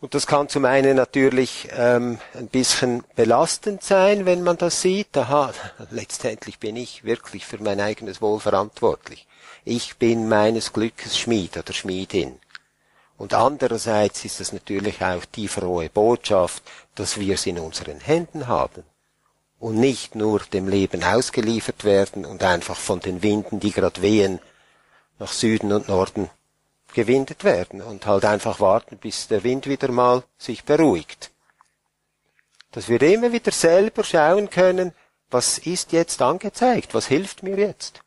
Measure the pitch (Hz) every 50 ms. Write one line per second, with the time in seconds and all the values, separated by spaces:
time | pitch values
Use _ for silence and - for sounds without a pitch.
0 | - 135 - 143 135 - - 143 143 147 - 147 139 123 131 139 135 135 135 131
1 | 127 - - 139 135 135 127 127 131 120 - - - - - - 120 120 123 120
2 | 120 123 117 110 - - - - 127 104 - 131 127 - - - - 127 120 123
3 | - _ _ - 117 110 117 120 160 165 - - - 214 202 196 - - 202 190
4 | 185 196 208 208 190 185 180 175 180 175 175 170 - 175 - - - 185 185 196
5 | 208 _ _ 143 127 120 139 147 143 127 - - - 104 - - 113 - - 117
6 | 101 - - - - 127 110 107 - - 101 - - 107 107 120 123 113 - -
7 | - 107 117 120 - - - 101 - - - 104 101 104 101 98 101 104 107 -
8 | 113 104 95 - 113 107 107 107 - 107 98 95 101 107 _ - - 110 78 -
9 | _ - - - - _ _ _ - - - - _ - 113 120 - - - _
10 | - 117 117 113 110 110 113 107 104 110 113 113 107 - - 107 107 117 - -
11 | - 110 - - - 117 117 107 92 82 - 87 80 - - - - 101 92 92
12 | 95 - - 101 78 65 65 - _ _ _ - _ _ _ _ _ _ _ _
13 | _ _ _ _ 110 98 - 104 110 131 147 139 139 123 117 110 - 113 110 107
14 | 107 101 - - - 104 - - 95 - - 95 _ - 104 98 98 104 92 -
15 | 92 92 92 87 85 - - - 107 92 - - 92 90 90 87 82 78 _ 104
16 | 104 113 120 117 _ - 104 95 90 85 - - _ - - - - _ _ -
17 | 104 90 - 110 101 95 95 90 - - 90 87 82 82 82 - - 80 76 76
18 | - 98 151 170 175 - _ 160 139 123 117 78 65 - _ - - _ _ _
19 | _ _ _ _ _ _ _ _ _ _ _ _ - 113 110 107 120 139 127 107
20 | - - - 113 107 107 107 101 - - - 98 92 95 95 98 95 92 - 92
21 | 82 - 98 117 131 - - - 113 107 117 110 - - - _ - 104 101 98
22 | 98 - - 104 92 71 101 90 92 95 90 87 85 - 90 - - - 104 90
23 | - 98 92 90 87 107 104 107 101 - - 101 90 104 95 - 95 90 - -
24 | 87 101 107 107 101 95 95 85 - _ _ _ _ _ _ _ _ _ _ _
25 | _ _ _ _ 107 98 - - - 113 110 107 110 104 101 104 101 - 101 92
26 | 95 95 - 110 98 87 - _ _ _ _ _ _ _ _ _ _ _ - -
27 | 113 101 123 135 135 - 156 _ - 202 151 87 90 - - 98 95 117 107 98
28 | - 107 104 98 98 107 107 104 - 117 101 - 107 95 98 113 - - - 98
29 | _ 110 - - - - 113 104 92 120 127 139 131 139 139 131 - 127 123 120
30 | 123 123 123 127 127 _ _ _ - - 120 - - - 147 151 165 156 101 82
31 | 78 _ - _ - - _ _ _ _ _ _ _ _ _ _ _ _ _ _
32 | _ _ _ _ _ _ _ _ _ _ _ _ - _ - 120 101 113 120 117
33 | 127 151 190 220 240 240 233 233 - - 185 - - 165 165 185 196 220 - -
34 | 208 - - 170 151 151 175 202 208 202 - 175 185 185 180 185 185 180 160 _
35 | _ _ _ _ _ _ - 123 120 - - - - 156 175 185 - _ - 165
36 | 170 - - - 131 123 151 185 - 208 - - 240 254 247 180 - - - 113
37 | - - 135 151 196 190 - - - 185 196 196 202 208 160 _ - - _ -
38 | _